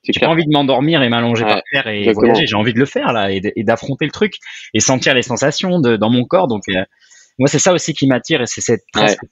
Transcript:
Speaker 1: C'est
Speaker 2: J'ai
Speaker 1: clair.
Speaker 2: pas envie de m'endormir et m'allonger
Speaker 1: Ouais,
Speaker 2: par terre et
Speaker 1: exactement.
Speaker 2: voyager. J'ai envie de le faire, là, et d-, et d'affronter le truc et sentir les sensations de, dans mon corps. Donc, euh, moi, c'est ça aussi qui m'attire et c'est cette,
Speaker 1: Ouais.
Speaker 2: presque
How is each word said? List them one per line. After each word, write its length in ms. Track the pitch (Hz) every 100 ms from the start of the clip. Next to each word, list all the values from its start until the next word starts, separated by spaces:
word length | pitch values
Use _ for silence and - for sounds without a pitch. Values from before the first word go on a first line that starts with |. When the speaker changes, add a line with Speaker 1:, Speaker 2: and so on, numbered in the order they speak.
Speaker 1:
C'est 80 | -
Speaker 2:
J'ai 80 | -
Speaker 1:
clair. 80 | 156
Speaker 2:
pas 60 |
envie 120 | 165 151
de 60 |
m'endormir 500 | 147 135 127 151 160
et 60 | 120
m'allonger 340 | 117 117 113
Speaker 1:
Ouais, 80 | 107
Speaker 2:
par 120 | 104 -
terre 160 | 139 113
et 100 | 104
Speaker 1:
exactement. 260 | 110 104 117
Speaker 2:
voyager. 180 | 110 151
J'ai 80 |
envie 180 | 107 113
de 60 | 113
le 80 | 135
faire, 260 | 269 285
là, 200 | 117 98
et 80 | 98
d-, 120 | 101 117
et 80 |
d'affronter 400 | 110 117 - 131
le 80 | 151
truc 240 | - 214 - - - -
et 60 | 107
sentir 360 | - 127 160
les 80 | 127
sensations 580 | 127 113 139 - 190 180
de, 160 | 120 107
dans 140 | 110
mon 140 | 123
corps. 220 | 120 190 156
Donc, 160 | 107 101
euh, 160 | 95 98 _ _ - _ -
moi, 80 | 139
c'est 100 | 147
ça 140 | 190
aussi 200 | 170 -
qui 120 | - 135
m'attire 340 | 123 - 151
et 60 | 117
c'est 140 | 107
cette, 220 | - 110 _
Speaker 1:
Ouais. 80 | 107
Speaker 2:
presque 220 | 107 98 -